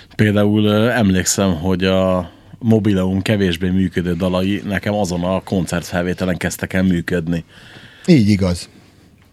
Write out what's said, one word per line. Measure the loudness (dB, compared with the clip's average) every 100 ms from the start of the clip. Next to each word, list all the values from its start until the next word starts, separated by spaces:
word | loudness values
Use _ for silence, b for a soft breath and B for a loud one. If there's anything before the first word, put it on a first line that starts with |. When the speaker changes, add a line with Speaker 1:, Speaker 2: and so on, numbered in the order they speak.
| B -2
Speaker 1:
Például, | 2 2 2 2
ö, | 2 2 2
emlékszem, | 2 2 2 0 0 0
hogy | 0 -2 0
a | 2 2 2 0 -4 B B -6
Mobileum | 0 2 2 0 0 -2
kevésbé | 0 0 0 0 -2
működő | 0 0 -2 -2
dalai | -2 -2 -2 -2 -4
nekem | -4 -4 -2
azon | -2 -2 -2
a | -2 -2
koncertfelvételen | -2 -2 -2 -4 -4 -4 -2 -2 -2 -2
kezdtek | -4 -6 -4
el | 0
működni. | 2 0 -2 -4 -2 -4 -6 B B B B B 2
Speaker 2:
Így | 4 6
igaz. | 2 0 -4 -8 b b b b b _